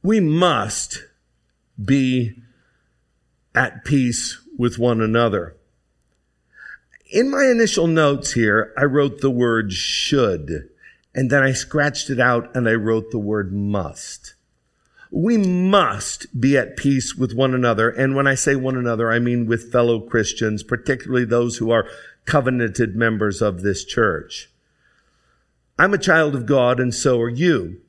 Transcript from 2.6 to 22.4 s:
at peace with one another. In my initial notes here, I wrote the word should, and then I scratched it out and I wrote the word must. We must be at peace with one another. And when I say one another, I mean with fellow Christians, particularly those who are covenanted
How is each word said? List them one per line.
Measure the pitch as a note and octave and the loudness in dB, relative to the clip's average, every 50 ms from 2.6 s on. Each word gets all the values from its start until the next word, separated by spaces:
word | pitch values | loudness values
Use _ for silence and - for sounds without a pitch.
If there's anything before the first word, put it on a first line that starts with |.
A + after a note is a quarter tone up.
| _ _ _ _ _ _ _ _ _ _ _ _ _ _ _ _ _ _ _ | _ _ _ _ _ _ _ _ _ _ _ _ _ _ _ _ _ _ _
at | A#2+ B2+ A2+ - A2 - | 0 0 0 -4 -12 -4
peace | - D3 C#3 B2+ B2 A2+ - - - - - _ - - | 0 0 2 2 0 -2 -4 -6 -8 -12 -14 _ -16 -4
with | - A#2+ A#2+ - A#2 | -2 -2 -2 0 0
one | A#2 B2 A#2 A2+ | 0 2 2 2
another. | A2 A2 A2 A#2 A#2+ A2+ G2 F#2+ E2+ E2+ - _ _ _ _ _ _ _ _ _ _ _ _ _ _ _ _ _ _ _ _ - - - - - _ _ _ - _ _ | 0 2 2 2 2 2 0 -2 -4 -6 -14 _ _ _ _ _ _ _ _ _ _ _ _ _ _ _ _ _ _ _ _ -20 -20 -20 -20 -20 _ _ _ -20 _ _
In | - G3 B3 C4+ | 0 0 0 2
my | C#4 C4+ C4+ C4 | 2 2 4 4
initial | B3 A3+ A3+ G3+ - - E3 | 4 4 2 2 2 2 2
notes | E3+ D#3+ D#3+ D#3 C#3+ C#3+ C3+ - - | 2 4 4 4 2 2 0 -4 -2
here, | - B2 A2+ G#2+ G#2 A2 G#2+ - - | 0 2 2 4 4 2 0 -2 -2
I | C3 C#3 | 0 0
wrote | C#3+ C3 D3 C#3+ C#3+ C#3+ - | 2 2 2 0 0 -2 -2
the | - C3+ | -2 0
word | B2+ A#2+ B2 A#2+ A2+ A2+ A2 G2 F#2 | 2 2 0 2 2 0 -2 -2 -6
should, | F2 - - - - - - D3 C#3 B2 G#2 F2+ D#2+ D2+ C#2+ D#2+ D2 C#2 - _ _ _ - _ _ _ _ _ | -6 -6 -6 -4 -4 -2 0 2 2 2 2 0 -4 -6 -6 -8 -8 -8 -12 _ _ _ -20 _ _ _ _ _
and | B2+ C3+ A#2+ | -4 0 2
then | C#3 C#3+ | 2 2
I | C3+ C3+ B2+ | 2 2 0
scratched | - - - - D#3 C#3+ D3 - - - - | -2 -6 -4 -2 0 0 0 -2 -6 -8 -6
it | C3+ A#2+ | -2 0
out | B2 B2 A#2+ A#2 - - - | 2 2 2 0 -2 -4 -4
and | B2+ A#2+ A2+ | -2 0 2
I | A2+ | 0
wrote | A2+ G#2 A2 A2+ A2 A2 - | 0 0 0 0 0 -2 -4
the | - A#2 | -6 -6
word | G#2 G2+ G#2+ G#2 G2 F#2 | -4 -2 -2 -2 -2 -4
must. | G2 G2+ G2+ G2+ G#2 G2 F2 - - - - - - - - - - _ _ _ _ _ _ _ _ _ _ _ _ _ - _ | -4 -4 -4 -2 -2 -4 -4 -6 -10 -14 -16 -16 -18 -18 -20 -20 -20 _ _ _ _ _ _ _ _ _ _ _ _ _ -20 _
We | - - E3 A3 A#3+ | -4 -2 0 2 2
must | G#3+ G3 F#3 F3+ F3+ F3+ F#3+ G3 G3+ E3 A#2 G2+ G2+ - - - - - - - A#2+ | 2 2 2 2 2 2 4 4 4 4 2 -2 -4 -8 -10 -10 -12 -14 -10 -4 0
be | A#2 C3+ C#3 | 2 4 4
at | C3+ A2 - - | 2 0 -2 -8
peace | - - C#3 C#3 C3 - - - | -2 0 0 0 0 -2 -6 -4
with | - C3 A2 G#2 | -4 -4 -4 0
one | A#2+ C3+ C3 C3 | 0 0 2 2
another. | B2+ B2 A#2+ A2+ G#2 A2 A#2+ | 2 2 2 2 2 0 0
And | - A#2+ C3+ C3+ C3+ | 2 0 0 0 2
when | C#3 C#3 | 2 2
I | C#3 C3+ | 2 0
say | C3+ - D3 C#3+ | 2 0 0 0
one | C3+ B2+ C3 C3 | 0 0 -4 -4
another, | B2+ B2 A#2+ A#2 G#2+ A#2 A2+ | -2 -2 -2 -2 0 0 0
I | A2+ | 0
mean | A#2 A#2+ A#2+ A#2+ A#2+ A#2 | 0 0 0 0 0 0
with | A2 A#2 A2 - - | 0 -2 -2 -2 -2
fellow | - B2 A#2+ A#2 A#2 A2 | 0 2 2 2 0 -2
Christians, | A2 - - A#2 G#2 - - - A#2 A2 G#2+ G2+ | -2 0 0 0 0 0 -4 -4 -4 -2 -2 -4
particularly | - - B2 A#2 - - C3+ B2 - - B2+ B2 B2 | -4 -4 -6 -4 -2 -4 -4 -4 -4 -2 -2 -2 0
those | G#2+ A#2+ A#2+ A#2+ A#2+ A#2 | 0 0 0 0 -2 -4
who | - A2+ A2+ | -4 -2 0
are | A#2 A2+ - - - - - - - _ _ | 0 0 0 -4 -12 -20 -20 -20 -20 _ _
covenanted | - - D3 | 0 0 0